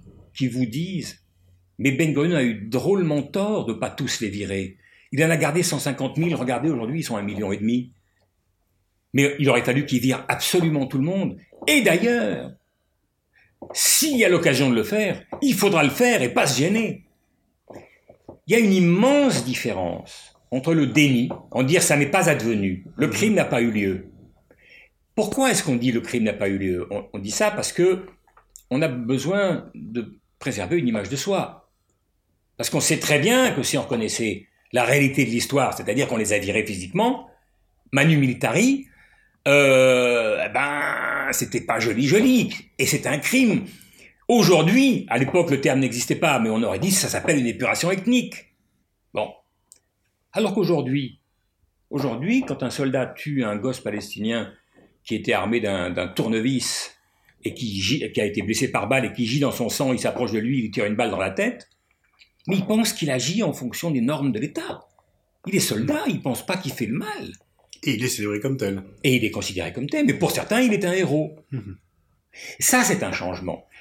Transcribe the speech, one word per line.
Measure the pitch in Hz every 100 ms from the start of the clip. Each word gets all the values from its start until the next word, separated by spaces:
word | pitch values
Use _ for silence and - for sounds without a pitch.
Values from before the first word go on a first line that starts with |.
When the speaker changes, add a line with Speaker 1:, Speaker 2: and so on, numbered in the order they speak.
| - - -
Speaker 1:
qui | - 131
vous | 117 123
disent : « | 120 175 185 107 - _ _ _ _ _ -
Mais | 120
Ben | 127 160
Gurion | 139 156 170
a |
eu | 127 107 107
drôlement | 123 131 196 170 147
tort | 135 196 202 208 104
de |
pas | 110 113
tous | - 127 -
les | 107
virer. | 98 95 98 95 - _ _ _
Il | 135
en | 160
a | 165
gardé | 147 156
cent | 170 147
cinquante | 147 123 131 147
mille, | 170 160
regardez, | 127 120 147
aujourd'hui, | 139 113 156
ils |
sont | 151 113
un |
million | 101 98 104
et | 120
demi. » | 107 123 123 - _ _ _ _ _ _ _ _ _ _ _
Mais | 131 143 -
il | 135
aurait | 120
fallu | 120 127 147
qu'il | 127
vire | 127 123 -
absolument | 127 - 185 165 151 131
tout | 139
le | 143
monde. | 196 185 - - - -
Et | 302
d'ailleurs, | 202 170 220 240 220 139 131 135 _ _ _ _ _ _ _ _ _ _ -
s'il | - - - 311 269
y |
a | 202
l'occasion | 180 170 127 135
de | 117
le |
faire, | 107 208 208 - - -
il | 285 202
faudra | 196 170
le | 147
faire | - 247 220
et | 123
pas | - 143
se | 127
gêner. | 156 214 214 - - _ _ _ _ _ _ - - _ _ - - - -
Il |
y | 220
a |
une | 220
immense | 190 175 175 247 285 277 151
différence | 120 127 123 95 87 - - - - _ _
entre | 131 131
le | 165 135
déni, | 113 143 123 127 - -
en | 113
dire : « | 131 175
Ça | 170 147
n'est | 143
pas | 196 170
advenu, | 139 110 107 98 92 - -
le | 120
crime | - 220
n'a | 196 143
pas | 131
eu | 117
lieu. » | 107 98 92 - - - _ _ _ _ - - _ _ -
Pourquoi | 208 233 262
est-ce | 208 -
qu'on | 120
dit : « | 123
Le | 117
crime | - 123
n'a | 107
pas | 98 101
eu | 98
lieu ? » | 95 90 -
On, | 101 -
on | 104
dit | 98
ça | 107 214
parce | 208 -
que | - 180 190 - - _ _ _ - _
on | 127
a | 156
besoin | 123 117 131 131 196 196 156 - -
de | - 117 107 - _ _
préserver | - 107 95 175
une | 131
image | 110 98
de | 135
soi. | - 190 110 - _ _ _ _ _ _ _ _ _ -
Parce | -
qu'on | 156
sait | - 156
très | - 147
bien | 160 247 254
que | 143
si | 120 143
on |
reconnaissait | - 123 107 - 113 101 - _ _
la | 123 127
réalité | 143 139 135 123
de |
l'histoire, | 117 - 139 123 -
c'est-à-dire | 92 113 135
qu'on | 113
les | 110
a | 104
virés | 95 110 104
physiquement, | 95 90 170 233 269 - _ _ _ _ _ _
manu | 139 147 156
militari, | 135 123 127 123 247 277 - _ _ _ _ _ -
euh, | 143 139 131 131 127 123 120 110 104 104
eh |
ben, | 107 143 147 147 - - 143 139
c'était | - 117 120
pas | - 113
joli, | 113 107 135
joli, | 190 262 254 180 - - -
et | 147
c'est | 147 135
un | 143
crime. | - 254 247 156 - - - _ - _ -
Aujourd'hui, | 240 170 175 160 233 269 226 -
à | 117
l'époque, | 131 180 170
le | 139
terme | 147 131
n'existait | 127 113 - -
pas, | 170 135
mais | 110
on | 110
aurait | 113 95
dit : « | 165
Ça | 190 127
s'appelle | 107 - 156
une | 120
épuration | 101 123 110 165
ethnique. » | 190 190 247 180 - - _ _ _ _ _ _
Bon. | - 104 - _ _ _ - _ _ _ _ _
Alors | 185 214
qu'aujourd'hui, | 196 170 165 131 139 127 - _ _ _ _ _ _ _
aujourd'hui, | 143 135 113 160 254 -
quand | 131
un | 127
soldat | - 135 131 120
tue | - 156 143
un | 113 104
gosse | 117 123
palestinien | - 104 101 - 107 117 101 - _ _ _ _
qui | - 110
était | 101
armé | 107 98 117
d'un, | 107 98 87
d'un | 87 92
tournevis | - 123 110 113 131 - - - - _ _ _ _
et | 113 -
qui | 117 98
gît, | 95 131 110
qui | -
a | 107
été | 104
blessé | 95 110 127
par | 123 107
balle | 135 123
et |
qui | - 117
gît | 135
dans | 139
son | 110 117
sang, | - 139
il | 127
s'approche | 120 - 123
de | 110
lui, | 113 139
il |
lui | 110
tire | 98 104
une | 107
balle | 117
dans | 92
la | 95
tête, | 95 208 - - _ _ _ _ _ _ _ -
mais | 196
il | 190
pense | 214 226
qu'il | - 156
agit | 127 131 190
en | 196
fonction | 139 127 - 170
des | 139
normes | 117 151 139
de | 107
l'État. | 147 - - - - _ _ _ _ _ -
Il | 185
est |
soldat, | - 107 127 302 320
il | 156
pense | 143 117 -
pas | 190
qu'il | 151
fait | 113 107
le | 123
mal. | - 415 - - _ _ _ -
Speaker 2:
Et | -
il | 113
est | 123
célébré | - 104 104
comme | 135 131
tel. | 101 98 95 -
Speaker 1:
Et | 143 127
il | 104
est |
considéré | - 98 92 82
comme | 101 135
tel, | 311 294
mais |
pour | - 165
certains, | - - 220
il | 254
est | 208 185
un |
héros. | 185 165 147 156 - _
Speaker 2:
Mhm. | 135 98 92 _ _ _ _ _ - - -
Speaker 1:
Ça, | - 254
c'est | 240 185
un | 107
changement. | - 90 90 90 80 - -